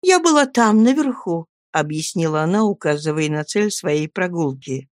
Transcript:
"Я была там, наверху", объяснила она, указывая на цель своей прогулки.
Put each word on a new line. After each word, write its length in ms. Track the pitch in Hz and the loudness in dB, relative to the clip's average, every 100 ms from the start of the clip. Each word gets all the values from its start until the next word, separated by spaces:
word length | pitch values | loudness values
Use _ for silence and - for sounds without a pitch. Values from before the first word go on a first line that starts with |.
"Я 180 | 370 370 | 4 4
была 240 | 339 302 | 4 4
там, 400 | 269 254 226 214 | 2 2 4 6
наверху", 640 | 226 269 285 240 - 165 165 _ _ | 4 4 0 -4 -6 -6 -6 _ _
объяснила 680 | 160 151 156 160 190 165 156 | -4 -4 -4 -6 -2 -2 0
она, 220 | 156 196 | 0 2
указывая 680 | 220 196 160 147 156 156 156 | 0 0 -2 -2 -2 -2 -2
на 140 | 151 | -2
цель 260 | 151 202 208 | -4 -2 -2
своей 380 | - - 151 156 | -2 -2 -2 -2
прогулки. 800 | - 180 175 151 135 131 135 - _ | -4 -4 -2 -4 -4 -8 -10 -10 _